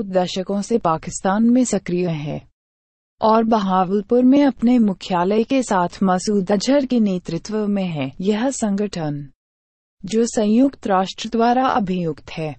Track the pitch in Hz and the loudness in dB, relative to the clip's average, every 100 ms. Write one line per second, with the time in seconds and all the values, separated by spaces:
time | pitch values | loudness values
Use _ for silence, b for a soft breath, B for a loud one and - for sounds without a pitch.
0 | 202 185 180 196 185 202 196 233 170 160 | 0 -2 -2 -4 -4 -6 -2 -2 0 -2
1 | - - 190 190 233 247 247 196 - 175 | -6 -4 -2 2 4 4 2 -2 -2 -2
2 | 180 156 147 147 - _ _ _ _ _ | -2 -4 -6 -10 -12 _ _ _ _ _
3 | _ - 220 220 226 247 190 185 185 208 | _ -2 2 2 2 0 2 0 0 -2
4 | - 240 254 285 285 - 233 247 208 180 | 0 2 4 4 4 2 2 4 2 0
5 | - 180 180 214 226 269 - 196 175 - | -4 -2 0 0 0 0 0 0 0 0
6 | 190 180 - 202 180 208 - 285 262 247 | 0 0 0 -2 0 -2 2 0 2 0
7 | 208 180 - 165 - 214 208 196 185 151 | 0 -2 -4 -8 -6 -4 -2 -2 -2 -4
8 | 135 - 185 208 262 262 214 196 208 175 | -6 -4 -2 0 -2 -2 -2 -2 -4 -4
9 | 156 143 139 _ _ _ _ _ _ _ | -6 -6 -10 _ _ _ _ _ _ _
10 | 180 220 233 - 208 226 277 - 214 190 | -4 0 0 0 2 4 2 0 -2 0
11 | 190 - 220 226 233 247 262 254 185 180 | 0 -6 -6 0 2 2 2 0 0 -2
12 | 165 147 - - 156 | -4 -8 -12 -10 -10